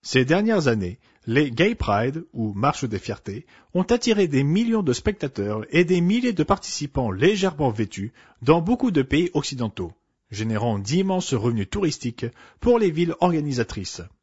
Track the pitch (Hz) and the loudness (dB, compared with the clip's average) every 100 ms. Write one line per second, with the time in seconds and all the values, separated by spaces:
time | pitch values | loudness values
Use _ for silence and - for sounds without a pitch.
0 | - 131 127 170 220 214 143 113 90 - | 2 2 4 2 4 2 2 0 -2 -8
1 | _ _ - 123 147 117 190 233 - 101 | _ _ -2 0 0 2 0 0 0 0
2 | 120 156 - - 110 101 139 - 123 104 | 0 -4 -10 -6 -6 0 -2 0 -4 -6
3 | - 101 - 101 - - _ 180 185 240 | -8 -10 -10 -12 -14 -20 _ -4 0 0
4 | 240 208 180 139 139 175 233 226 170 120 | 2 2 2 2 2 2 2 0 0 0
5 | - 196 143 - 101 107 107 165 175 180 | -2 -4 -6 -4 -4 -4 0 2 4 4
6 | 175 220 247 180 151 196 - - 143 - | 4 2 0 -2 0 0 -2 -8 -6 -2
7 | 120 92 156 208 190 147 139 107 107 - | -2 2 2 2 -2 0 -2 0 -4 -4
8 | 101 _ - _ 117 165 170 240 254 165 | -10 _ -20 _ 2 4 4 0 2 0
9 | 131 143 180 151 - 131 113 - 87 - | 2 0 0 -2 -4 -4 -6 -6 -10 -10
10 | _ _ _ 104 110 107 117 104 101 160 | _ _ _ -6 -2 0 0 -2 -2 0
11 | 190 185 175 123 113 117 101 208 180 - | 0 -2 -2 -2 0 -2 -4 -2 -2 -2
12 | 123 - 117 - - _ 233 240 208 156 | -8 -8 -10 -10 -20 _ 2 4 4 2
13 | 175 - 180 165 147 123 110 - 92 - | -2 2 0 2 -2 -2 -4 -6 -10 -12
14 | 87 _ | -16 _